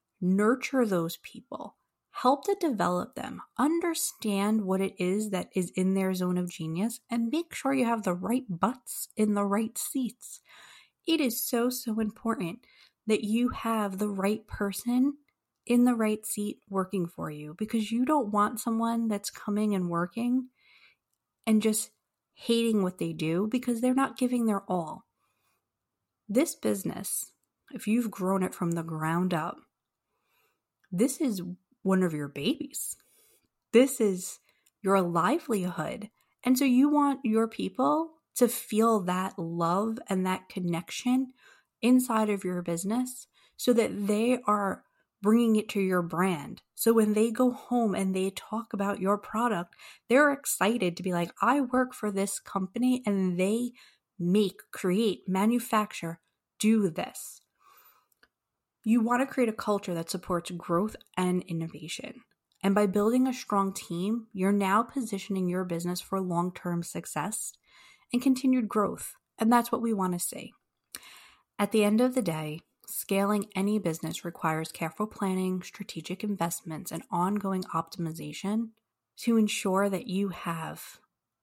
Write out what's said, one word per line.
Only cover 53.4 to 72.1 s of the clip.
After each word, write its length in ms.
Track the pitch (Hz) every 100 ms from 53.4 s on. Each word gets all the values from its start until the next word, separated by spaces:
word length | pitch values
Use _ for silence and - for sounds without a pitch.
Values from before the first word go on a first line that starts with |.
| 190 233 240 - - _ _ -
make, 440 | 175 208 196 - -
create, 580 | - 185 190 226 - -
manufacture, 920 | 185 214 247 247 214 208 - 165 165 _ _ _ -
do 280 | 214 220 190
this." 520 | 156 - - - - _ _ _ _ _ _ _ _ _ _ _ _ _ _
You 160 | 214 240
want 200 | 226 247
to 120 | 269
create 160 | - 233
a 40 |
culture 400 | 214 - 202 196
that 160 | 170 165
supports 440 | 180 - 175 -
growth 420 | 175 - 170 214 - _ -
and 260 | 185 180
innovation. 800 | - 165 165 - 156 - - - - _ _ _
And 120 | 196
by 120 | 202 208
building 400 | 202 208 254 262
a 80 |
strong 380 | 247 - 202 196
team, 560 | 190 - 175 196 233 220
you're 200 | 190 190
now 320 | 202 196 208
positioning 640 | 240 277 220 196 - 190 180
your 160 | 180
business 360 | 185 170 175 180
for 200 | - 190
long-term 640 | 185 170 180 180 180 170
success 680 | 170 170 - 156 175 - - - _ - - _ _
and 100 | 247
continued 460 | 269 254 262 254 214
growth. 480 | 214 190 - - - _ -
And 160 | 226
that's 180 | 240 233
what 120 | 240
we 100 | 226
want 200 | 202 185
to 40 | 175
see. 360 | - - - _ _ _ _ - - - - _ _ -
At 140 | 202
the 120 | 220
end 160 | 208 220
of 140 | 254